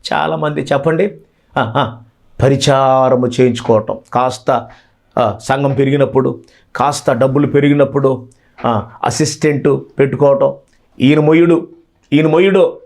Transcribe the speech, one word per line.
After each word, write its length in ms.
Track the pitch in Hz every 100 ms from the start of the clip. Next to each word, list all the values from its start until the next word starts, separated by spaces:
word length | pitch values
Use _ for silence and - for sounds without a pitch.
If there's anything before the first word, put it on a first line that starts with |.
| -
చాలామంది 480 | - 156 160 151 147
చెప్పండి, 420 | 135 143 160 160 202 - _ _ _ -
ఆ, 160 | 117 143
ఆ, 200 | 120 117 - _ _ -
పరిచారము 840 | 131 139 147 135 135 131 131 127 123
చేయించుకోవటం, 720 | 123 127 120 - 110 107 - _
కాస్త, 540 | 120 127 127 - 120 113 - _ _ _ -
ఆ, 200 | 117 98
సంఘం 320 | - 139 139
పెరిగినప్పుడు, 680 | 135 135 143 131 135 131 - - _ _ -
కాస్త 360 | 135 147 -
డబ్బులు 360 | 120 135 135 143
పెరిగినప్పుడు, 800 | 143 143 143 139 143 135 131 - _ _ - 127
ఆ, 240 | 113 - -
అసిస్టెంట్ 640 | - 135 151 - 156 143 139 135 - -
పెట్టుకోవటం, 540 | 139 143 143 139 139 - _ _ _ _
"ఈయన 180 | 127 151
మొయ్యుడు, 480 | 151 160 170 165 - - _ _ _
ఈయన 140 | 143 156
మొయ్యుడు" 500 | 160 196 190 160 -